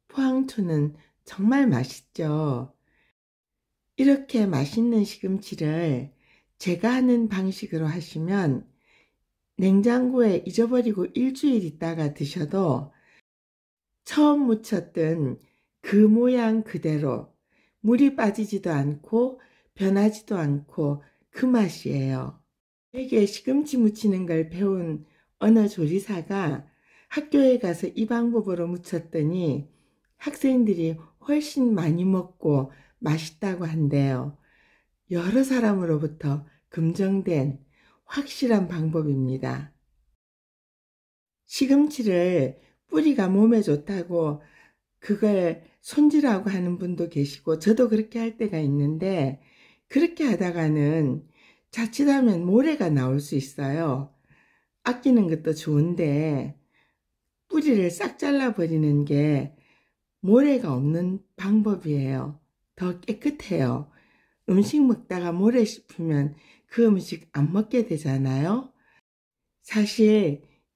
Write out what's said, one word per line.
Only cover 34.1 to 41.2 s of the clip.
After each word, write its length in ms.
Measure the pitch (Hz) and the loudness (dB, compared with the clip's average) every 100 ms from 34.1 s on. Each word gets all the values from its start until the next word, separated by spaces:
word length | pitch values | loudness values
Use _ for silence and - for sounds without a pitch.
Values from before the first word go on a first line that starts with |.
| 127 139 - _ _ _ _ _ _ - | -2 -6 -14 _ _ _ _ _ _ -8
여러 320 | 175 180 240 | -4 0 0
사람으로부터 1040 | 262 254 220 196 170 151 151 - 143 143 - _ _ | 2 0 0 0 0 -2 -2 -4 -4 -4 -6 _ _
검증된 960 | - 160 170 190 196 185 156 147 135 _ _ _ _ - | -2 -2 0 0 0 0 -2 -2 -6 _ _ _ _ -12
확실한 640 | 277 277 - 247 208 175 | -8 -8 -2 0 2 0
방법입니다. 1040 | 170 160 160 151 135 127 131 131 131 147 _ _ _ _ _ _ _ _ _ _ _ _ _ _ _ | -4 -2 -2 -2 -2 -2 -4 -6 -8 -12 _ _ _ _ _ _ _ _ _ _ _ _ _ _ _